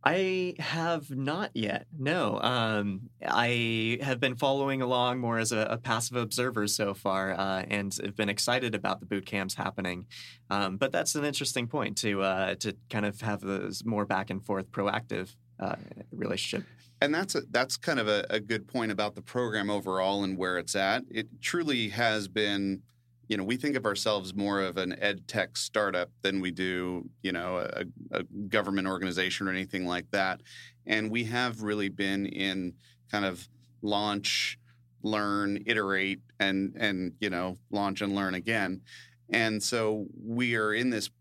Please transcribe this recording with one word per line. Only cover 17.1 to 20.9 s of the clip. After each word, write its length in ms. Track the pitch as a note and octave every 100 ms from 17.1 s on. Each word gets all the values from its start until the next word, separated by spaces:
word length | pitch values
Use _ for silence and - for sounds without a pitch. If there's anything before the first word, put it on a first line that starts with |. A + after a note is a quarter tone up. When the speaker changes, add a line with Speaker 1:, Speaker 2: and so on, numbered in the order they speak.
Speaker 2:
that's 220 | D#3 G3 E3
a, 60 | G2+
that's 260 | A#2+ B2+ -
kind 220 | - C#3+
of 80 | G#2+
a, 180 | G#2 -
a 80 | A2
good 280 | G#2 A2+ G2
point 240 | B2+ A2
about 220 | G2+ G#2
the 80 | -
program 480 | - B2+ B2 G#2+ G2+
overall 540 | G#2 F#2+ F#2 F#2 G2+
and 120 | G2 F#2+
where 220 | F#2 F2+
it's 180 | E2+ G2+
at. 280 | F#2+